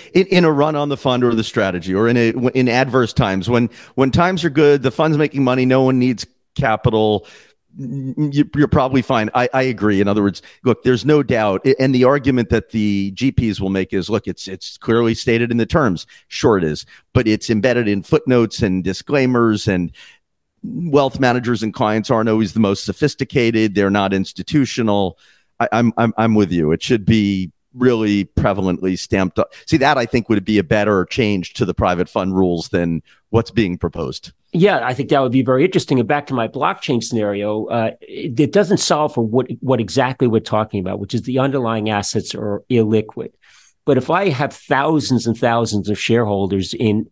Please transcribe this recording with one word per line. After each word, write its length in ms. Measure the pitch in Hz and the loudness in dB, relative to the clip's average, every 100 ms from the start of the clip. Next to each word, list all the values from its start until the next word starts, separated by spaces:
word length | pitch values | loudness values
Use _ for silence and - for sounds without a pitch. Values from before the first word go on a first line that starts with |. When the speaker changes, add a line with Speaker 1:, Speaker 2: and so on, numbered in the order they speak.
| - | -2
Speaker 1:
in, 120 | 180 196 | 0 4
in 180 | 180 165 | 4 4
a 60 | |
run 240 | 143 151 147 | 4 0 0
on 140 | 147 | -2
the 80 | 139 | -2
fund 260 | 135 123 | 0 2
or 120 | 123 113 | 2 0
the 80 | |
strategy, 500 | 107 117 98 90 90 | -2 -2 -2 -2 -2
or 140 | 95 117 | 0 2
in 100 | 120 | 4
a, 120 | 113 127 123 131 | 2 0 -2 0
in 120 | 127 | 2
adverse 460 | 123 135 127 117 | 2 2 0 0
times, 380 | - 107 95 95 | 0 0 -2 0
when, 180 | 120 120 - - | 0 0 -6 -10
when 160 | - 135 | -2 0
times 340 | 170 180 185 | 2 0 0
are 60 | 165 | -2
good, 320 | 139 147 143 | 4 4 4
the 80 | 127 | 0
fund's 300 | - 160 147 | 0 0 2
making 240 | 147 139 | 0 0
money, 220 | 127 127 127 | 0 2 2
no 160 | 131 | 4
one 160 | 131 127 | 4 2
needs 260 | 127 113 - _ _ - | 0 -2 -10 _ _ -4
capital, 720 | 127 107 123 110 107 104 - - _ _ _ - | -2 0 2 2 2 0 -4 -20 _ _ _ -14
you, 720 | 135 139 131 139 147 143 - | -10 -8 -8 -4 -2 0 0
you're 140 | 143 143 | 2 2
probably 340 | 151 131 135 | 2 2 0
fine. 280 | - 120 107 | 0 0 0
I, 140 | 123 123 | 0 0
I 80 | 131 | 0
agree. 380 | 131 104 104 98 | -2 0 2 2
In 60 | 101 | 2
other 140 | 104 | 2
words, 200 | 101 - - _ | 0 -2 -18 _
look, 200 | 123 110 | 0 0
there's 220 | 131 120 131 | 2 0 2
no 180 | 147 | 2
doubt. 420 | 131 120 107 98 131 | 2 0 0 0 2
A-, 160 | 131 | 2
and 140 | 135 127 | 2 4
the 80 | |
argument 460 | 123 143 135 123 113 | 4 4 2 0 2
that 220 | 113 - | -2 -2
the 400 | 113 104 101 98 | -2 0 0 -4
G 200 | 95 131 | -2 -2
Ps 300 | - 117 92 | 0 -2 -2
will 80 | 95 | -2
make 240 | 98 95 | -2 -2
is, 160 | 98 90 | -4 -2
look, 180 | 107 - | -4 -4
it's, 200 | 85 95 | -12 -12
it's 300 | 95 - - | -14 -14 -10
clearly 360 | - 117 117 | 0 2 2
stated 380 | 113 127 117 120 | 0 0 0 0
in 60 | 117 | -2
the 80 | 110 | 0
terms. 400 | 170 123 85 - - _ | 2 0 -2 -8 -20 _
Sure 300 | - 135 98 | -2 2 2
it 60 | |
is, 220 | 80 76 - - _ | 0 -4 -12 -20 _
but 140 | 127 110 | 0 0
it's 220 | 110 - | 0 0
embedded 380 | 107 127 120 107 | 0 2 2 0
in 160 | 101 | -2
footnotes 580 | - 156 131 123 113 - | 0 -2 2 2 2 -2
and 220 | 107 92 | -2 -2
disclaimers, 840 | 90 95 - 143 127 123 113 107 107 | -4 -6 -4 0 2 2 2 0 0
and 240 | 90 87 - - _ _ _ _ _ | -2 -4 -10 -20 _ _ _ _ _
wealth 560 | - - 170 139 135 - | -12 -8 0 0 0 0
managers 440 | 131 123 120 110 | 0 0 -2 -2
and 100 | 110 | -4
clients 380 | - 107 110 104 | -2 0 0 0
aren't 180 | 113 113 | 0 2
always 240 | 110 101 | 0 0
the 60 | 113 | 0
most 240 | 101 101 | 0 0
sophisticated. 920 | - - 151 - 135 143 117 110 110 | -6 -2 -2 -2 -4 0 0 2 0
They're 160 | 98 98 | 0 0
not 240 | 101 98 | 0 0
institutional. 1040 | 98 95 - - 156 127 - 110 101 92 - _ _ _ - | -2 -4 -10 -4 -2 0 -2 0 0 -2 -6 _ _ _ -6
I, 80 | 120 | -2
I'm, 220 | 113 117 - | 2 2 2
I'm, 160 | 117 107 | -2 0
I'm 180 | 113 107 | 2 2
with 160 | 92 | 2
you. 200 | 85 76 | 0 0
It 120 | 85 | 0
should 220 | - 113 92 | 0 0 2
be 460 | 110 101 95 90 _ _ | 2 2 -2 -6 _ _
really 520 | 127 127 113 107 101 95 | 0 0 2 0 0 0
prevalently 720 | - 104 98 92 90 92 90 | -2 0 0 0 0 -2 -4
stamped 400 | - 98 92 - | -2 -2 0 -2
up. 140 | - - - | -6 -8 -4
See, 120 | 151 | 0
that 200 | 135 135 | 2 0
I 80 | 117 | 0
think 220 | 123 - | -4 0
would 160 | 104 | -2
be 140 | 95 107 | 0 -2
a 60 | |
better 420 | 85 107 104 98 90 | 2 0 2 0 -2
change 480 | - 104 98 85 | -2 0 -2 -6
to 100 | - | -4
the 100 | 95 | -4
private 360 | - 98 90 - | 0 0 0 -2
fund 260 | 110 95 95 | -2 -2 0
rules 320 | 90 85 - | 0 0 -4
than 340 | 90 85 80 _ _ - | -2 -2 -4 _ _ -2
what's 200 | 113 - | -2 0
being 280 | 113 95 87 | -2 -2 -2
proposed. 560 | 85 87 67 - - _ _ | -6 -6 -8 -10 -16 _ _
Speaker 2:
Yeah, 340 | 165 202 147 123 | 2 2 2 -2
I 80 | |
think 140 | 127 127 | -4 0
that 140 | 143 | 0
would 100 | 131 | 2
be 100 | 131 | 0
very 220 | 123 127 | 2 2
interesting. 340 | 185 185 - 131 | 2 0 0 -2
And 80 | 110 | 0
back 220 | 147 - | -2 -2
to 60 | |
my 160 | 131 113 | -4 -4
blockchain 520 | 131 160 196 - 120 | -2 -4 -4 -4 -4
scenario, 680 | 117 120 104 101 104 107 - | -2 -4 -2 -2 -4 -4 -4
uh, 240 | 117 113 - | -2 -4 -6
it, 360 | - - - 117 | -16 -12 -8 -2
it 140 | 143 | 2
doesn't 280 | 202 185 185 | 2 2 0
solve 340 | - 151 147 | 0 0 0
for 120 | 123 110 | -2 0
what, 220 | 123 123 120 | 0 -2 -6
what 180 | 123 123 | -2 0
exactly 480 | 101 127 127 131 123 | 0 0 0 0 0
we're 140 | 107 | 0
talking 400 | - 110 107 101 | 0 -2 -2 -4
about, 180 | 92 98 | -6 -8
which 140 | 101 | -6
is 80 | 117 | -6
the 180 | 120 127 | -4 -2
underlying 500 | 135 135 117 110 107 | 0 -2 -2 -2 -2
assets 460 | 104 - 110 - - | -2 -2 -6 -6 -8
are 260 | 107 101 - | -6 -8 0
illiquid. 600 | 120 107 110 - 117 - _ _ _ _ _ - | 2 2 0 -2 -12 -14 _ _ _ _ _ 0
But 120 | 131 | 0
if 120 | 131 | 2
I 180 | 170 196 | 0 0
have 240 | 127 139 | -2 -4
thousands 760 | - - 135 143 151 - 120 113 | -6 -2 0 2 0 0 -2 0
and 120 | 110 | -2
thousands 520 | 120 117 113 104 101 | 0 0 0 -4 -4
of 80 | 104 | -6
shareholders 760 | - 113 107 98 98 98 90 | 0 0 2 -2 -2 -2 -4
in 360 | - 113 107 - | -2 0 0 -4